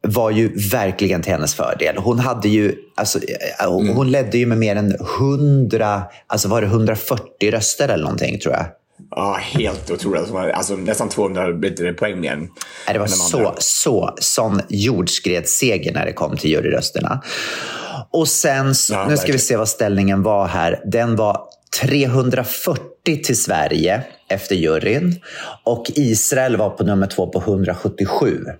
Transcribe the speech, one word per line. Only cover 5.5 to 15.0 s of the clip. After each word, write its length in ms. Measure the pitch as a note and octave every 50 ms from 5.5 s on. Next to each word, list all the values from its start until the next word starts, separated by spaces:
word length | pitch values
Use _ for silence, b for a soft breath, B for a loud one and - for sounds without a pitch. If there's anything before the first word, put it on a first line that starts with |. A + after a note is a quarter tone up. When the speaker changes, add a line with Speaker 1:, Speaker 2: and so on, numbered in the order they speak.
| C#3+ C#3 C3 G#2+ - A2 A2 G#2 G#2 G2+ F#2 B B B B B
Speaker 1:
alltså, 200 | - G#2+ - G2+
var 140 | A2 A#2+
det 60 | G#2 G2
hundrafyrtio 840 | G#2 A2+ A2 G#2+ A2 G#2+ - - C#3 A#2 - - - _ G2 G#2+
röster 380 | G2 - - - - - C#3+ C3+
eller 140 | G#2+ E2 D2+
någonting, 360 | D2 - - - - A2 -
tror 140 | - - C2
jag. 120 | - - F2 - _ _ _ _ _ - -
Speaker 2:
Ja, 260 | - - F#2 G2+ G2 F#2
helt 500 | - - - - A2+ G2+ F2+ D#2 C#2 -
otroligt. 320 | F2 E2+ F2+ G2+ F#2+ D#2 E2+ G2+ F#2+ F#2 F#2 E2 -
Alltså, 220 | - F2+ - G2+
nästan 340 | F#2+ F#2 F#2+ G#2+ - A#2+ G#2
tvåhundra 340 | - - G#2 G2 F#2+ F#2 F#2 F2+ F2 E2+ D2+ G2 F2+ - F2 F2+ E2+ -
poäng 200 | A2 G#2+ G2+ F2+
mer 120 | E2+ C#2+ B1+
än 140 | D2 D#2+ F2+ B B B B B B B B
Speaker 1:
Ja, 60 | G#2
det 60 | G#2+
var 60 | G#2 G2+
Speaker 2:
de 40 |
Speaker 1:
så, 260 | F#2+ - - - - C3+
Speaker 2:
andra. 160 | A2 F#2+ - -
Speaker 1:
så, 580 | - - - - - D#3 B2 G2 E2+ - - -
sån 420 | - - - - A2+ G#2+ G2 G2 G2 -
jordskredsseger 1200 | - G2+ G2+ B2 B2+ F#2